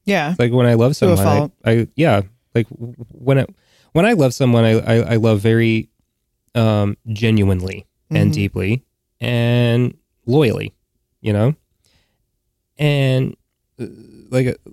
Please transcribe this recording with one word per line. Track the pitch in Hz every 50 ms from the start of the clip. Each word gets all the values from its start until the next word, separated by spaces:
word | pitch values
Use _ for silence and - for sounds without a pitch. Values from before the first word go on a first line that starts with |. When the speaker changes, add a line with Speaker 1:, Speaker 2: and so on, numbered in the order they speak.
| _
Speaker 1:
Yeah. | 196 202 175 147 147
Speaker 2:
It's | 180 -
like | 120 120 120
when | 127 123
I | 120 117
love | 113 117 131 151
Speaker 1:
To | - - 123
a | 104
Speaker 2:
someone, | - 196
I, | 160 147 143
Speaker 1:
fault. | 147 - - _ -
Speaker 2:
I, | 113 113 117 110 - _
yeah, | - 160 156 110 101 98 95 - _ _ _ -
like, | 117 107 -
w-, | - - 117 120 123 - 117 -
when | - - 123 131 135 135
it, | 123 - - _ _ _ _ _ _ _ -
when | 156 185
I | 226 240
love | 175 139 127 117
someone, | - 135 123 120 117 117
I, | 113 110 110
I, | - 113 113 117 113 - 117
I |
love | 110 110 113 110 101
very, | 98 113 113 113 113 113 113 110 107 - _ _ _ _ _ _ _ _ _ _ _ _ -
um, | 120 113 110 107 104 104 101 101 - _ 113
genuinely | 107 104 117 113 110 107 98 98 95 90 90 95 95 95 - _ _ _ _ -
and | 156 156 -
Speaker 1:
Mm-hmm. | 104
Speaker 2:
deeply | 101 101 101 98 - 98 95 98 117 131 - _ _ _ _ _ _ _
and | 120 117 123 117 117 117 120 123 120 120 117 123 123 - - _ _ _ _ _ _
loyally, | 117 123 151 147 110 101 98 104 107 - _ _ _ _ _ _ _ _ _
you | - 110 104
know? | 101 110 127 151 - _ _ _ _ _ _ _ _ _ _ _ _ _ _ _ _ _ _ _ _ _ _ _
And, | - 147 147 143 143 139 131 131 127 - - - - _ _ _ _ _ _ _ -
uh, | 120 - - - - - - - - -
like, | 127 127 127 123 - - _ -